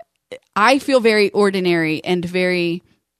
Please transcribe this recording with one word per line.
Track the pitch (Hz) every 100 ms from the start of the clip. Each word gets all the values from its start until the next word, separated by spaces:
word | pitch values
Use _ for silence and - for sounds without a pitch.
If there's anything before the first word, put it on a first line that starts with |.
| - _ - - _
I | 196 220 277
feel | - 262
very | 220 214 202
ordinary | 196 202 196 180 170 160 156
and | - 180
very, | 170 185 180 180 170 175 _ _ _